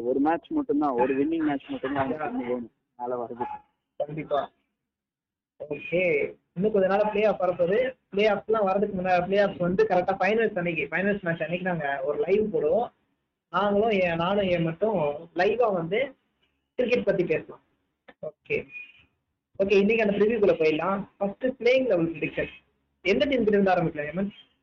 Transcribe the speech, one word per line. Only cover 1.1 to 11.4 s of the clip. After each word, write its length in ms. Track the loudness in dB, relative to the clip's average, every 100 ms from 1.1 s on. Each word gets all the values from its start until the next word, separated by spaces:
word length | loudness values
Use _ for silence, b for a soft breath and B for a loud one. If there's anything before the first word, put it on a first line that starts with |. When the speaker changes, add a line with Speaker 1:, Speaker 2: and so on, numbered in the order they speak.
Speaker 1:
வின்னிங் 300 | 0 0 0
மேட்ச் 240 | -2 -2 -6
மட்டும்தான் 360 | -8 -4 -2
அவங்க 200 | -2 -4
Speaker 2:
யா. 20 | -6
Speaker 1:
பண்ணி 180 | -6
வேணும் 260 | -4 -6 -8 _ _ -10
மேல 200 | -6 -6
வர்றதுக்கு. 420 | -6 -8 -10 -12 _ _ _ -2
Speaker 2:
கண்டிப்பா. 540 | -2 0 -2 -2 -4 _ _ _ _ _ _ _ _ _ _ -14 -10
ஓகே, 340 | -10 -4 0 2 0 -2 -8 _
இன்னும் 200 | -4 0
கொஞ்ச 140 | 2 2
நாள் 240 | 2 2
பிளே 120 | 2
ஆஃப் 180 | 2 2
வரப்போகுது. 540 | -2 0 0 2 0 -6 _
பிளே 160 | 0 2
ஆஃப்லாம் 380 | 2 0 0 2
வரதுக்கு 300 | 2 0 -2
முன்னாடி, 260 | 0 2
பிளே 160 | 2 2
ஆஃப் 160 | 2 0
வந்து 300 | 0 2 2
கரெக்டா 260 | 2 0 0
ஃபைனல்ஸ் 360 | 0 2 0 -2
அன்னைக்கு, 320 | -4 -4 -4
ஃபைனல்ஸ் 320 | -2 0 0
மேட்ச் 200 | -2 -4